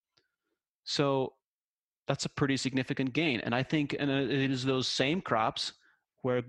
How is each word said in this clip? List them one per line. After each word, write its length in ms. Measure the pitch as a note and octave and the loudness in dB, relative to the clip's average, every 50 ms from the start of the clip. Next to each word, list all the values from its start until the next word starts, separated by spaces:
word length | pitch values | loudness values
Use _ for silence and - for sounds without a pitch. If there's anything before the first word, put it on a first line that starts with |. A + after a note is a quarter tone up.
| _ _ _ _ _ _ _ _ _ _ _ _ _ _ _ _ _ | _ _ _ _ _ _ _ _ _ _ _ _ _ _ _ _ _
So 500 | - - - C#3+ C#3 C3+ C3+ C3 - - _ _ _ _ _ _ _ _ _ _ _ _ _ _ | -2 0 2 2 4 4 2 0 -2 -6 _ _ _ _ _ _ _ _ _ _ _ _ _ _
that's 180 | - C#3+ - - | -4 -2 -2 -4
a 60 | - | -6
pretty 260 | - - D3 C3+ C3+ | -2 0 0 0 0
significant 560 | B2 - C3 A#2 C3 B2+ - C#3 - C3+ C3 | 0 -2 -2 -2 -2 -2 -2 -2 -2 -2 -2
gain. 280 | A#2+ C#3+ E3+ D#3+ B2 G2+ | 0 0 0 0 0 -2
And 140 | - B2 A#2 | -2 0 0
I 100 | B2 C3+ | -2 0
think, 320 | - - D#3 D3 C#3 C#3+ - | 0 0 0 0 0 -2 -2
and 120 | C#3+ C#3 | -2 0
it 400 | C3+ C#3 C#3 A2 C#3 C3+ C3+ C3+ | 0 0 0 0 0 0 0 0
is 140 | C3+ B2+ B2+ | 0 0 0
those 220 | C3+ C3+ B2+ B2 | 0 2 2 0
same 340 | - - - C3 C3+ E3 F#3+ | 0 0 2 2 2 2 0
crops 520 | - - A#2+ A2 A2 B2 - - - - - _ _ _ _ _ _ _ _ _ | 0 0 2 2 2 2 0 -2 -6 -8 -8 _ _ _ _ _ _ _ _ _
where 200 | - B2+ B2 B2 A#2+ | -2 0 0 0 -2